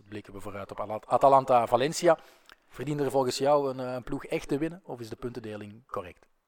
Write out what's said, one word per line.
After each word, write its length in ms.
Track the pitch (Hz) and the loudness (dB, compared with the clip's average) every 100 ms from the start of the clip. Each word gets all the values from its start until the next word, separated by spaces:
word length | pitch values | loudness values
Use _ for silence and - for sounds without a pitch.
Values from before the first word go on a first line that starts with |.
| 101 | -16
blikken 240 | 104 101 | -16 -14
we 60 | 98 | -14
vooruit 300 | 101 101 98 | -12 -12 -12
op 80 | - | -10
Ala-, 180 | 104 107 - | -6 -6 0
Atalanta-Valencia. 1120 | 123 139 135 131 123 117 120 139 165 175 160 - _ _ - _ | 6 8 8 6 4 4 2 2 2 4 2 0 _ _ -20 _
Verdiende 360 | - 127 147 | -12 -6 -4
er 80 | 135 | 0
volgens 260 | 139 127 123 | 0 0 0
jou 320 | 135 147 139 | 2 2 0
een, 100 | 131 | -6
eh, 140 | 127 | -8
een 100 | 127 | -8
ploeg 220 | 120 139 - | -8 -8 -6
echt 220 | 160 - | -6 -4
te 100 | 143 | -4
winnen? 240 | 160 175 - | -4 -8 -16
Of 140 | 131 | -14
is 100 | 113 | -14
de 60 | 113 | -10
puntendeling 680 | 123 120 110 104 104 107 127 | -10 -10 -12 -12 -14 -18 _
correct? 380 | - 90 - _ _ | -10 -10 -16 _ _